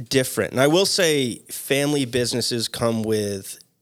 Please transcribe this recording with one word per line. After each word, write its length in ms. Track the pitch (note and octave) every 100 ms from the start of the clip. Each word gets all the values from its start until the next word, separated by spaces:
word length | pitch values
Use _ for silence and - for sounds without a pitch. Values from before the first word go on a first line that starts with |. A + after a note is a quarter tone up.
| A#2+
different. 440 | C3 C3 - G2+
And 80 | A#2
I 60 | C#3+
will 200 | E3 G3
say 500 | - E3+ D3 B2+ G2+ -
family 540 | - - C3+ C#3+ D3
businesses 640 | B2+ B2 A#2+ B2+ - A#2+ A2+
come 340 | - A#2 A2+
with 560 | A2 A2 G#2 G2 G2 - _ _